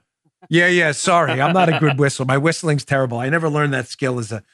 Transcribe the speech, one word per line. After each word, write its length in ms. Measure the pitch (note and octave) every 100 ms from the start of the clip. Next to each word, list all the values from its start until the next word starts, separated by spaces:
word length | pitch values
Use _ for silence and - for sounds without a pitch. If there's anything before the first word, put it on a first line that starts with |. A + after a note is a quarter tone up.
| _ _ _ _ -
Yeah, 180 | D#3+ F3
yeah, 240 | F3+ D#3+
sorry. 480 | C#3 - E3+ D3 C3
I'm 120 | D3
not 140 | F#3 E3+
a 100 | D#3
good 200 | D3+ C3+
whistler. 280 | C#3 - C3
My 100 | C#3
whistling's 460 | D#3+ D#3+ E3 D3
terrible. 340 | - C#3 B2+ A#2+
I 100 | C3
never 180 | E3 D#3+
learned 240 | D3 D3
that 160 | C3 A#2+
skill 300 | - C3 B2
as 140 | G#2+
a, 100 | A2+ -